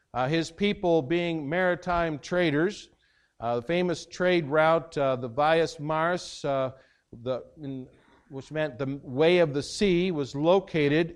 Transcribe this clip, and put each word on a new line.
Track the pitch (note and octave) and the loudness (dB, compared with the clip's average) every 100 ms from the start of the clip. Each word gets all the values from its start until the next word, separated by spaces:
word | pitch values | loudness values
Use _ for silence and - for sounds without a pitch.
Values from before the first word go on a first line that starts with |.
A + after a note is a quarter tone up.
| _ | _
uh, | A#2+ B2+ | -4 0
his | E3 D#3 | 0 -2
people | - G3+ G#3 F#3 E3 | -2 -2 0 2 2
being | C3 E3+ F3 D#3+ C#3 | 2 -2 0 -4 -4
maritime | F3 F#3 F3 F3+ F3 E3 D3 | -2 0 -2 -2 -2 -2 -4
traders. | - F3+ E3+ C#3+ F#3 G#3 - _ _ _ _ _ | -4 0 2 2 0 -2 -16 _ _ _ _ _
Uh, | A#2 A#2+ | -4 -4
the | |
famous | A#2 E3+ F3+ D#3+ | -2 -2 0 -2
trade | - - F3+ F3+ C#3 | -8 -2 2 2 2
route, | D#3 D#3+ E3 E3 D3+ | 4 6 4 0 -2
uh, | C3+ | 0
the | B2+ B2 | 0 -4
Vias | A#2 D3+ E3 D#3 - | 0 4 4 2 -2
Maris, | D3 D#3 E3 F3+ - - | -4 -2 0 -2 -6 -8
uh, | D3 C3+ C3 - _ _ _ A#2+ | -2 0 -2 -6 _ _ _ -12
the, | A#2 B2 - D#3+ | -6 -6 -8 -14
in, | C#3 C3 C3 _ _ _ _ | -12 -12 -12 _ _ _ _
which | C3+ - | -16 -10
meant | D3+ D#3 A#2 | -4 -4 -4
the | C3+ C#3 | -6 -6
way | C#3+ B2+ D#3+ F3+ | -8 2 4 6
of | D#3+ | 4
the | C#3 | 0
sea, | - - G3+ F3 F#3 | -6 0 2 2 2
was | D#3 B2+ | -2 -4
located | C#3 D#3+ F#3+ F#3+ E3 C#3+ D#3 E3+ | -2 2 2 2 0 2 2 0